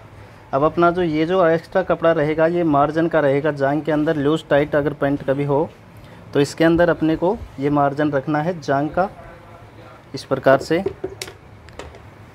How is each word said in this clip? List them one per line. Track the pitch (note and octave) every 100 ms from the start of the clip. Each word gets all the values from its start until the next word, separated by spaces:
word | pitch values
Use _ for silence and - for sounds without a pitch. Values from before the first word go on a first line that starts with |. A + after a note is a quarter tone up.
| - - - - -
अब | C3+
अपना | D#3 F3 E3+
जो | F3
ये | F3 D3+ D#3+
जो | F#3+ E3
extra | E3 - F#3+
कपड़ा | F3+ E3+ E3
रहेगा | D#3+ D3 D#3 D#3+
ये | F3
margin | E3+ C#3+ D3+ D#3 E3
का | D#3+
रहेगा, | D3 C#3 D3+
जांग | D3 C#3 D3+
के | D3
अंदर | D3+ D3+ D#3
loose | C#3 D#3 -
tight | C#3+ D3 D3
अगर | C#3+
paint | C#3+ C#3 C#3+
कभी | - C#3
हो | C#3+ C#3 F3 - - - - - -
तो | C#3
इसके | C#3+ -
अंदर | E3 E3 F3
अपने | D3+ D#3 D#3+
को | E3+ A#3 - -
ये | C#3
margin | D3 C#3+ C#3 D3+
रखना | C#3 C3+ D3+
है | D#3+ F3
जांग | C#3 C#3 D3+
का | D#3+ G3 - - - - - - - - - -
इस | C#3 -
प्रकार | C3 - C3+
से। | - E3 G3 - - - - - - - - - - - - - -